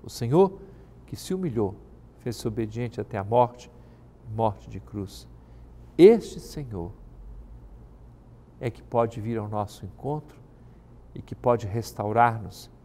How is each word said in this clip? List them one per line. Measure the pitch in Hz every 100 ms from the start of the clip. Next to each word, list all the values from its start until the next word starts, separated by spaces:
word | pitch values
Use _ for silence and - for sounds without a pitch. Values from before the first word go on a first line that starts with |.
O | -
Senhor, | - 120 156 190 190 - - - - -
que | -
se | -
humilhou, | 185 180 113 101 98 - - - -
fez-se | 123 113 120
obediente | 110 110 110 120 -
até | 104 107
a |
morte, | 98 120 120 - - - - - - - - 107
morte | 110 101 -
de | 104
cruz. | - 104 95 - - - - - - - - -
Este | 185 226 - 185
Senhor | - - 131 98 85 - - - - - - - - - - - - - - - - -
é | 123
que | -
pode | - 117 117 113
vir | 107 113
ao | 104
nosso | 107 104 - 95
encontro | - 135 151 151 - - - - - - - - -
e |
que | -
pode | 107 123 120 104
restaurar-nos | 110 107 - 104 110 120 113 92 - - -